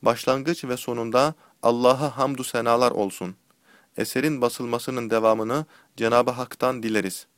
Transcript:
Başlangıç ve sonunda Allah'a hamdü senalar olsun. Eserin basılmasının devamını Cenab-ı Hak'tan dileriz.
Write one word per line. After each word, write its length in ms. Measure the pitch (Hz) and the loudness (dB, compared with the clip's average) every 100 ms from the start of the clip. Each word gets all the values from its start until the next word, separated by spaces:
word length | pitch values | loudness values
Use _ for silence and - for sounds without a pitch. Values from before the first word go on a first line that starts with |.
Başlangıç 640 | 110 117 - 131 135 170 135 | 2 0 0 0 0 -4 -4
ve 120 | 123 | -6
sonunda 560 | - 117 117 123 143 156 _ _ | -6 -6 0 2 2 0 _ _
Allah'a 540 | 113 120 123 131 147 135 | 0 4 4 4 0 -2
hamdü 260 | 135 135 | -2 -2
senalar 480 | 127 120 117 117 123 | -4 -2 2 4 2
olsun. 440 | - 101 - 90 92 _ _ _ _ _ - | 2 -4 -4 -12 -12 _ _ _ _ _ -6
Eserin 440 | 113 127 139 147 | -4 0 -2 2
basılmasının 680 | 120 - 120 120 - 127 117 | 0 -2 -4 -4 -4 -6 0
devamını 560 | 113 110 110 110 135 156 _ _ - | 2 4 2 0 -4 -6 _ _ -2
Cenab-ı 340 | 113 120 123 | 2 4 2
Hak'tan 520 | 123 127 - 127 127 | -2 -8 -2 -2 -2
dileriz. 440 | 113 107 95 - - | -2 -2 -2 -6 -16